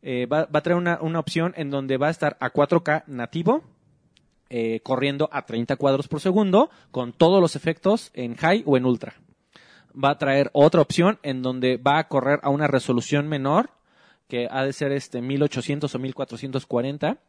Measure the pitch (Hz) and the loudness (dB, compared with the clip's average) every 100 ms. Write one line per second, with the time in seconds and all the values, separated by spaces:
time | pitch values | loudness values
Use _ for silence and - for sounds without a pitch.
0 | - 127 123 147 160 151 156 175 175 170 | -6 -6 -2 -2 0 -2 0 0 0 -2
1 | 160 165 156 165 165 175 147 139 135 135 | -2 -4 -4 -2 -2 -4 -6 -4 -2 0
2 | 143 160 151 - 127 - 143 170 170 156 | 0 0 -4 -2 -4 0 2 2 2 -2
3 | - 131 117 160 175 285 - _ _ _ | -4 -10 -8 -4 0 0 -2 _ _ _
4 | _ _ _ _ _ 123 113 113 - 127 | _ _ _ _ _ -4 -4 -4 -2 -2
5 | 143 139 147 143 - 117 117 135 139 135 | -2 -2 -4 -4 -6 -6 -4 0 0 0
6 | 143 151 190 185 202 185 294 _ _ - | -2 -4 0 0 4 4 2 _ _ -8
7 | 120 - 165 190 170 143 160 160 190 226 | -8 4 6 6 4 0 -4 -2 0 0
8 | - - 123 120 160 202 208 135 127 120 | -2 -10 -10 -2 0 0 2 2 2 -2
9 | - - _ _ _ _ _ - _ - | -4 -18 _ _ _ _ _ -20 _ -2
10 | 139 143 143 139 139 143 143 180 151 - | 0 2 2 2 2 6 6 6 2 4
11 | 175 214 147 131 127 127 127 123 127 147 | 2 2 -4 -4 -4 0 0 0 2 0
12 | 160 139 127 147 - 143 151 135 - 123 | 0 -2 0 0 0 0 2 0 0 -2
13 | 120 143 147 151 135 160 262 _ _ _ | 0 -2 -2 -4 0 0 0 _ _ _
14 | _ _ _ 123 120 135 135 135 143 139 | _ _ _ -6 -4 -4 -4 -4 -4 -4
15 | 131 123 120 139 147 - 120 117 139 127 | -6 -10 -6 -2 -2 -2 -6 -4 -4 -6
16 | 131 127 135 117 135 131 - 123 127 143 | -8 -8 -10 -10 -8 -8 -4 -4 -2 -4
17 | 147 262 | -4 -6